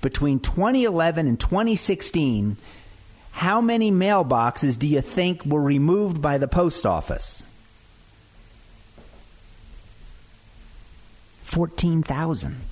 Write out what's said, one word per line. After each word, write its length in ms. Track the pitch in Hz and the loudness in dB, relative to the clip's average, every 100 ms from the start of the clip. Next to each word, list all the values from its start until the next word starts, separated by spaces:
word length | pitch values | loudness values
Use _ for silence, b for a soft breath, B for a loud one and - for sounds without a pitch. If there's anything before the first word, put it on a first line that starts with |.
between 360 | 135 - 147 135 | -2 0 0 0
twenty 460 | - - 202 262 | 0 0 2 2
eleven 420 | 233 170 165 160 156 | 2 2 0 2 0
and 140 | 117 | 0
twenty 360 | - 185 226 214 | 0 0 0 0
sixteen, 800 | - 190 - 170 143 110 104 104 B B B B B B B | 0 -2 -2 0 2 2 -2 -4 B B B B B B B
how 300 | - 175 190 | -4 0 2
many 280 | 233 233 220 | 2 2 2
mailboxes 880 | 185 190 202 147 123 117 - 143 117 | 2 4 2 2 2 2 0 -2 0
do 80 | 147 | 2
you 140 | 147 | 0
think 420 | 135 - 180 175 147 | 0 -2 -2 -2 -2
were 160 | 151 | 0
removed 580 | 143 143 147 190 208 160 | 2 2 4 2 0 -2
by 160 | 147 143 | 0 0
the 120 | 135 | 0
post 360 | 175 175 - | 2 0 0
office? 580 | 107 82 - - - - - - - - - - - - - - - - - - - - - - - - - - - - - - - - - - - - - - - - - - - - | -2 -2 -2 -6 -6 -8 -12 -20 -20 -20 -20 -20 -20 -20 -20 -20 -20 -20 -20 -20 -20 -20 -20 -20 -20 -20 -20 -20 -20 -20 -20 -20 -20 -20 -20 -20 -20 -20 -20 -20 -20 -20 -20 -20 -20 -20
Fourteen 600 | - 165 170 - 175 160 | -6 -2 -2 0 0 2
thousand. 580 | 151 135 165 131 69 127 - | 0 -4 -4 -4 -6 -10 -12